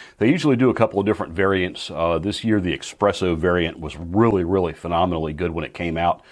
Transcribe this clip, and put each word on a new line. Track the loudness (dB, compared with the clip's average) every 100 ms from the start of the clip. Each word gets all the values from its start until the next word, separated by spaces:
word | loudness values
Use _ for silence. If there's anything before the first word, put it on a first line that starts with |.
| -14 0
they | 2
usually | 2 2
do | 4 4
a |
couple | 4 2 2
of | 0
different | 0 -2
variants. | 0 2 2 -2 -6 -10
Uh, | -2 0 0
this | -2 -4
year, | 0 0
the | 0 -4
espresso | -8 0 0 2 0 0
variant | 2 2 0 -4
was | -12 -10
really, | -2 2 4 4
really | 2 0 0
phenomenally | -4 -4 0 0 0 -4
good | -4 -4
when | -4
it | -8
came | -6 -6 -2
out. | 0 -2 -6